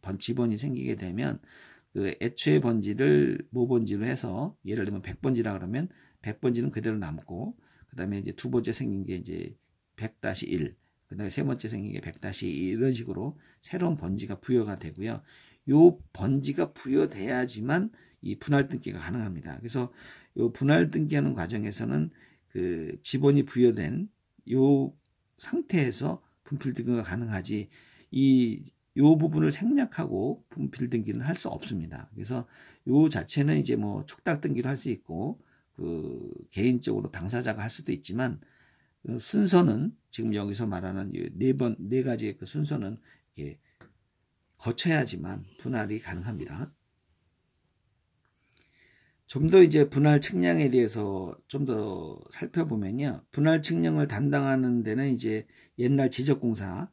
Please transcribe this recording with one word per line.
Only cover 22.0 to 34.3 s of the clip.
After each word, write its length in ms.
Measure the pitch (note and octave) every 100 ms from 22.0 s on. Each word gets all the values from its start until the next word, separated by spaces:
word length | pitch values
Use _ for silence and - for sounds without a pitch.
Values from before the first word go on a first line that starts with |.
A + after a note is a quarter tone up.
| D#3+ - - _ _
그 480 | - F2+ E2 D#3 -
지번이 420 | - D3+ C#3+ C#3+
부여된 640 | C#3 A#2+ B2 G#2+ D#2+ C#3 G#3 - _ _ -
요 420 | B2+ C3+ C#3 C#3 - _ _ _ _
상태에서 840 | - F4 - F3 B2+ G2+ D3 F3 _ _
분필 300 | - D3 C#3
등기가 300 | - A#2+ A#2+
가능하지, 640 | F#2 G2 A#2 G2 F2+ G#2 G#2 - - _ _
이, 520 | C3 C3+ C3 A#2+ - - _ _ -
요 200 | D3 D#3+
부분을 340 | D#3 D#3 D#3
생략하고 920 | D3 A3+ C#4+ A#3 - - F#2+ A#2+ A3 _
분필 400 | D#3+ C#3 - B2
등기는 320 | B2 G#2+ A#2
할 140 | C3+ F3+
수 140 | -
없습니다. 600 | - - G2+ E2 C#2 -
그래서 340 | G2 G2+ B2 A#2 - - - -
요 220 | C#3 D#3
자체는 480 | G#2 - - C#3+ D#3
이제 180 | C3 A#2
뭐 300 | G#2 G#2 -
촉탁 360 | - -